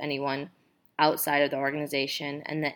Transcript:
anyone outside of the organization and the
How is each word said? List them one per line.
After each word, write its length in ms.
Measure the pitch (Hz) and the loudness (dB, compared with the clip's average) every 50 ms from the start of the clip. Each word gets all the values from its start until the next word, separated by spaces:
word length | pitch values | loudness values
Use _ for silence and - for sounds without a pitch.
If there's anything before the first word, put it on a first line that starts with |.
anyone 480 | - 147 143 135 139 139 135 139 147 - _ _ _ _ _ _ _ _ _ - | -6 -4 -4 -2 -2 -2 -2 -4 -6 -10 _ _ _ _ _ _ _ _ _ 4
outside 420 | 156 156 - - - 160 147 143 | 4 4 4 4 0 2 4 4
of 100 | 147 139 | 4 4
the 80 | 143 139 | 2 0
organization 840 | 139 139 143 147 147 139 143 139 135 143 - - 151 143 143 147 147 | -2 0 -2 -2 -4 -2 -2 -2 -2 -2 -4 -6 -6 -6 -8 -8 -6
and 180 | - 151 156 151 | -6 -4 -2 -2
the 80 | 143 - | -2 -2